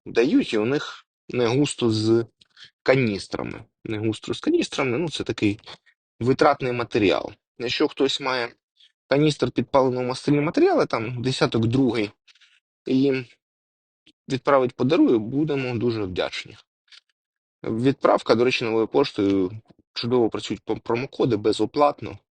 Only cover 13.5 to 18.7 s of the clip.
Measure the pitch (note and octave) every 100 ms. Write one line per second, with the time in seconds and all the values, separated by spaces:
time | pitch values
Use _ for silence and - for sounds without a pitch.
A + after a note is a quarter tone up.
13.5 | _ _ _ _ _ _ _ - C3 -
14.5 | C#3 B2+ - B2+ F3 D4 A#2+ G#2+ C3+ D3+
15.5 | C#3 B2+ A#2+ A#2+ A2 F#2+ F2+ D2 - -
16.5 | - _ _ _ - _ _ _ _ _
17.5 | _ - A2+ C3 C3 - - - A#2 B2
18.5 | - A#2